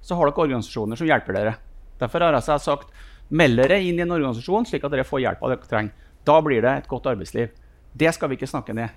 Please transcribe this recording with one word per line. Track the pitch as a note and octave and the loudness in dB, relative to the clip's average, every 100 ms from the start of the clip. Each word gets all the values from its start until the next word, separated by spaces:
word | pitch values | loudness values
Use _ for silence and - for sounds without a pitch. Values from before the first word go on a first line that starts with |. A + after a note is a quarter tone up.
| - | -6
så | F3 | 0
har | D3 | 2
dere | C#3+ D#3+ | 2 0
organisasjoner | B2+ G#2 - G#2+ A#2 | 0 -4 -6 -6 -2
som | E3 | 2
hjelper | C3 - | 2 2
dere. | F#2+ G#2+ A2 - - - - | -2 -2 -4 -12 -20 -20 -6
Derfor | B2 E3+ | -4 2
har | E3+ | 2
jeg | C#3+ - D3 | 2 2 0
sagt, | - C#3 - - - - - | 0 -4 -4 -20 -20 -20 -4
meld | D3+ D#3 A#2 | 2 4 6
dere | C3+ G3 | 4 4
inn | F#3 E3+ | 2 -2
i | E3+ | -2
en | |
organisasjon | F3 C3+ A#2 B2+ G3+ A#3 | 0 -2 -4 -2 -2 0
slik | D3 C#3+ | -4 -2
at | |
dere | C#3+ | -2
får | C3 C#3 A#2+ | -2 -2 -2
hjelp | F2+ | -2
av | B2+ | -4
dere | B2+ - | -4 -2
trenger. | A2 G#2+ - - - | -4 -4 -10 -20 -6
Da | - D3+ | 4 4
blir | D3+ B2 | 4 2
det | A#2 C#3 | 2 0
et | - | -4
godt | B2+ C3+ | -6 -4
arbeidsliv. | A2+ E2+ A#2 A#2 - - - - B2 | -4 -6 -6 -6 -8 -20 -20 -20 -2
Det | D#3+ | 0
skal | E3 D#3 | 0 -4
vi | C3 | -6
ikke | C3 | -6
snakke | C#3 A#2+ A2+ | -8 -8 -8
ned | A2+ | -8